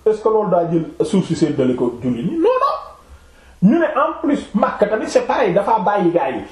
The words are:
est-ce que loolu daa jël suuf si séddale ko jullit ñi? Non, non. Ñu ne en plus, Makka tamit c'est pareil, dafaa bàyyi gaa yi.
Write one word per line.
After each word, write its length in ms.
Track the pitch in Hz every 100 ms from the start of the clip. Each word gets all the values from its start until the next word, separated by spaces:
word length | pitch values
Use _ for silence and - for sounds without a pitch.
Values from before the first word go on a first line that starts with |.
| 220
est-ce 160 | 214
que 80 | 220
loolu 200 | 214 196
daa 180 | 175 165
jël 140 | 165 160 - -
suuf 200 | 196 -
si 80 | 160
séddale 400 | 156 135 127 123
ko 240 | 123 120
jullit 200 | 127 117
ñi? 140 | 165 330
Non, 120 | 381 508
non. 1080 | 508 - - - - - - - - - 185
Ñu 100 | 330
ne 60 | 311
en 340 | - 311 -
plus, 320 | 285 277 -
Makka 340 | 202 202 - 196
tamit 200 | 220 311
c'est 180 | 254 -
pareil, 280 | 294 220
dafaa 260 | 175 196 220
bàyyi 320 | 190 202 170
gaa 180 | 165 139
yi. 120 | 117 -